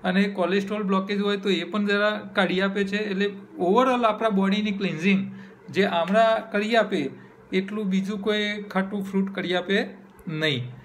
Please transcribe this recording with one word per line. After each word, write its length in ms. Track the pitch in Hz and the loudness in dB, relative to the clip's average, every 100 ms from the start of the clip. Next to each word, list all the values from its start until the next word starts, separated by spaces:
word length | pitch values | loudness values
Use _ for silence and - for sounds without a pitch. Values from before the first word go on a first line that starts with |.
અને 200 | 185 185 | 0 2
cholesterol 600 | 202 196 175 202 196 208 | 0 0 0 0 -2 -4
blockage 380 | 196 190 196 202 | 0 0 0 -2
હોય 160 | 202 202 | 0 0
તો 120 | 196 | 0
એ 140 | 175 | 0
પણ 220 | 170 214 202 | 0 -2 0
જરા 440 | 202 208 208 202 | 2 2 0 -2
કાઢી 280 | - 180 180 | 0 2 2
આપે 220 | 196 202 | 0 0
છે. 140 | 196 208 | -2 -2
એટલે 280 | 208 190 202 190 - - | -2 0 -2 -2 -14 -2
overall 460 | 180 214 262 247 226 | 2 4 4 4 2
આપણા 240 | 208 226 | 2 2
બોડીની 420 | 196 196 214 214 | 2 2 2 0
cleansing 600 | 196 190 156 190 190 - - - - - | -2 -2 0 2 2 0 -10 -18 -20 -6
જે 160 | 147 196 | 0 0
આમળા 640 | 170 165 214 226 220 - | 0 2 4 4 4 0
કરી 240 | 208 214 226 | -4 2 2
આપે 340 | 208 185 135 - - - - | 2 0 -2 -8 -20 -20 -2
એટલું 320 | 185 196 208 202 | -2 -2 -4 0
બીજું 360 | 190 190 214 | 0 0 -2
કોઈ 420 | 202 208 208 208 | 0 0 -2 -4
ખાટું 400 | 202 185 190 208 | -4 -4 -2 -4
fruit 320 | 190 196 190 - | -2 -2 -2 -4
કરી 200 | 170 180 | -2 -2
આપે 320 | 175 202 262 - - - - | 0 0 -2 -10 -20 -16 -8
નહીં. 440 | 156 156 127 123 - | -2 0 0 -6 -12